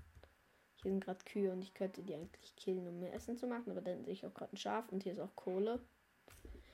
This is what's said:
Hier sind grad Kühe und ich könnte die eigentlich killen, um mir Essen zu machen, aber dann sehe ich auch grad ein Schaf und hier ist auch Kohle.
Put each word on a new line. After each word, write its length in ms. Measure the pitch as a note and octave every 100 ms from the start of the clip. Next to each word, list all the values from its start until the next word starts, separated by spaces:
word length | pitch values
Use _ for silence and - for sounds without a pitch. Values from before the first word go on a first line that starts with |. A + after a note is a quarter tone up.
| - - - - - - - -
Hier 160 | G3
sind 120 | F#3+
grad 220 | F#3+ F#3 -
Kühe 260 | G#3 G3
und 100 | F#3
ich 120 | F#3+
könnte 280 | - F#3+ F#3+
die 140 | F#3 D3+
eigentlich 400 | F3+ - - -
killen, 320 | - F#3 F3+
um 120 | F3
mir 140 | F3+
Essen 240 | G#3+ - A#3
zu 80 | B3
machen, 260 | A#3+ A#3
aber 100 | F#3
dann 220 | F3+ F3+
sehe 100 | -
ich 120 | F#3+ -
auch 80 |
grad 180 | - -
ein 60 | G3
Schaf 340 | G3+ G3+ A#3
und 120 | F#3+
hier 100 | G3
ist 60 | G3+
auch 160 | G3 -
Kohle. 440 | - F#3 G#3+ B3 - - _ _ - - - - -